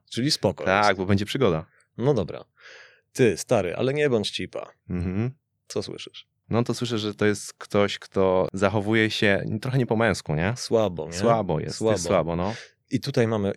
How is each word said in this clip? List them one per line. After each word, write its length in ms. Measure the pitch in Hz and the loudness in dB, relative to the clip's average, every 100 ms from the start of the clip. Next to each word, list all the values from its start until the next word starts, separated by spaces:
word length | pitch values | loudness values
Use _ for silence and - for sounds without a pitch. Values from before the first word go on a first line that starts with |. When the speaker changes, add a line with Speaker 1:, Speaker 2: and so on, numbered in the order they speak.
| _ | _
Speaker 1:
Czyli 200 | - 135 | -4 -2
spoko 340 | - 101 90 | 0 0 0
Speaker 2:
Tak, 220 | 78 95 104 | 2 4 4
Speaker 1:
jest. 100 | 95 | 2
Speaker 2:
bo 80 | 95 | 2
będzie 180 | 98 | 0
przygoda. 420 | 101 139 117 80 - _ _ - | 0 0 2 2 -4 _ _ -4
Speaker 1:
No 160 | 123 | 0
dobra. 300 | 127 82 - - _ - - - _ _ | 0 -2 -8 -16 _ -20 -20 -20 _ _
„Ty, 240 | - 120 82 | 2 2 2
stary, 380 | - 117 90 82 | 0 0 0 -2
ale 180 | 127 | -2
nie 160 | 143 147 | 0 2
bądź 200 | 117 98 | 2 0
cipa”. 360 | - 92 - - - - | -6 -8 -8 -12 -16 -8
Speaker 2:
Mhm. 400 | 90 90 92 120 131 _ _ - | -4 -2 -2 -4 -6 _ _ -10
Speaker 1:
Co 140 | - | -8
słyszysz? 440 | - - - - - _ _ | -8 -10 -14 -18 -20 _ _
Speaker 2:
No 120 | 107 | 0
to 120 | 123 | 0
słyszę, 240 | 117 117 117 | -2 -4 -4
że 160 | 107 | -4
to 120 | 101 107 | 0 0
jest 260 | 104 - | 0 -6
ktoś, 440 | - - 104 101 - | -16 -2 2 2 -2
kto 500 | - 98 95 92 90 | -4 2 4 4 2
zachowuje 580 | 98 98 107 101 113 110 | 0 0 2 2 2 2
się 340 | - 107 98 104 107 | 2 2 2 0 -6
trochę 180 | 127 127 | -2 -2
nie 80 | 120 | 0
po 100 | 110 | 2
męsku, 380 | 113 87 - | 2 0 -2
nie? 200 | 76 90 120 | -2 -2 -4
Speaker 1:
Słabo, 500 | - 113 104 87 78 | 0 2 2 -2 -8
nie? 60 | |
Speaker 2:
Słabo 480 | 85 110 113 95 76 | -2 2 2 2 -2
jest, 160 | 73 - | -4 -2
Speaker 1:
Słabo. 160 | 110 | 0
Speaker 2:
jest 120 | 101 | 0
słabo, 320 | 85 92 80 85 | 2 2 2 -2
no. 180 | 92 113 - _ _ | -4 -6 -12 _ _
Speaker 1:
I 100 | 131 | -6
tutaj 260 | 143 139 113 | -2 0 0
mamy, 260 | 113 98 | 0 -2